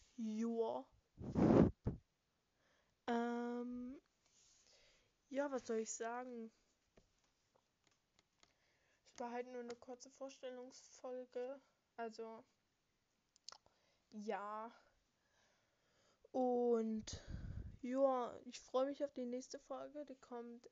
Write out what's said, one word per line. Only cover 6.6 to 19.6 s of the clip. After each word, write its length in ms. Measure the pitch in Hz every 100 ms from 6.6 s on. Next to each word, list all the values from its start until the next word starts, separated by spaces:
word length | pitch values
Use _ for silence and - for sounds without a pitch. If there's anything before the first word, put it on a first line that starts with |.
| _ _ _ - _ _ _ _ _ _ _ _ _ _ _ _ _ _ - _ _ _ _ _ -
Es 60 | -
war 100 | 240
halt 160 | 240 247
nur 140 | 247
eine 160 | 240 233
kurze 340 | - 247 269
Vorstellungsfolge, 1500 | - 269 269 254 247 254 - - - 254 254 247 247 247 269 - _ _ -
also, 480 | 226 220 226 226 262 _ _ _ _ _ _ _ _ _ - - _ _ _ _ _
ja. 600 | 214 214 196 208 214 226 - _ _ _ _ _ _ _ _ _ _ _ _ _ _ -
Und, 920 | 262 247 240 240 226 220 220 - - - - - - - -
ja, 560 | 247 262 269 254 233 -
ich 160 | 247 -
freu 240 | - 254
mich 180 | 277 277
auf 100 | 285
die 100 | 254
nächste 340 | 247 247 - 285